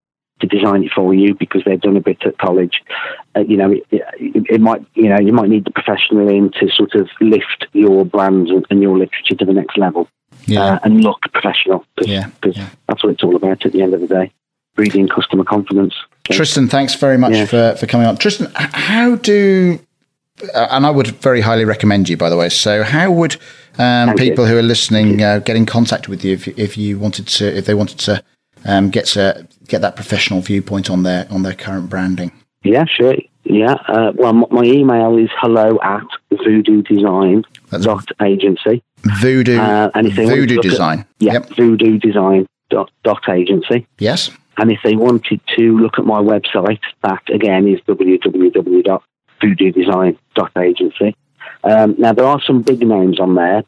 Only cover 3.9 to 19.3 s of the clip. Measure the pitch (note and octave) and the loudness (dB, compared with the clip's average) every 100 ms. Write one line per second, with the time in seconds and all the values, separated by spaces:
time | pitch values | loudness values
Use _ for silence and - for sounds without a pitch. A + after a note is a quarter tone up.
3.9 | G#2 - - - - - A2+ A2+ A2+ - | -6 -6 -10 -6 -4 0 2 2 0 -4
4.9 | - A2 G2+ G#2 A#2+ G2+ G#2+ F#2+ - - | 0 2 2 2 2 2 0 -2 -6 -4
5.9 | G2+ - G#2+ G2+ G2+ G2 - F#2+ A#2+ G#2 | -4 0 2 2 2 0 0 0 0 0
6.9 | G#2+ F#2+ - A2 G#2+ - - - G2+ G#2 | 0 -2 0 2 2 -2 -10 -4 2 4
7.9 | F#2+ F#2 G#2 G2 F#2+ E2+ F#2 - G2+ G2 | 4 2 0 2 2 2 0 0 2 2
8.9 | F#2 F#2 - - G2 F#2 G2 - - F#2 | 2 0 -4 -6 -2 0 0 -2 -2 -2
9.9 | F2 E2 _ _ - - G#2 G2 F#2+ G#2+ | -2 -6 _ _ -14 -4 0 0 0 2
10.9 | A2 G#2+ - - - G#2 F2+ - F#2 - | 4 2 0 -4 -4 -4 -2 -2 -4 -4
11.9 | - F#2+ G2 G2 - G2 F#2 F#2+ - - | -6 -4 -4 -6 -6 -6 -6 -10 -14 -10
12.9 | - G#2 F2 F2+ F2+ F#2+ F#2+ F#2+ F#2+ F#2+ | -4 -2 -2 0 0 0 -2 -2 0 0
13.9 | F#2 E2+ F#2 F#2+ - _ _ _ - G#2 | -2 -2 -2 -4 -8 _ _ _ -2 0
14.9 | G2 F#2+ - - F#2+ F#2 G#2 G2 G2 G2 | 0 0 -2 -2 -2 -2 -4 -2 -2 -2
15.9 | - - _ - - D#3 D3 B2+ C#3 C#3 | -4 -16 _ -6 -4 -2 0 0 0 -2
16.9 | - C#3 C3 B2 A2 G#2 A#2+ A#2 - A2+ | -2 0 2 2 2 0 2 2 0 -2
17.9 | A#2+ A#2 - G#3 G3 - - D#3+ - - | 0 0 0 -2 -2 -6 -6 -8 -6 -4
18.9 | A3 A#3+ A#3 A3 | 0 0 0 2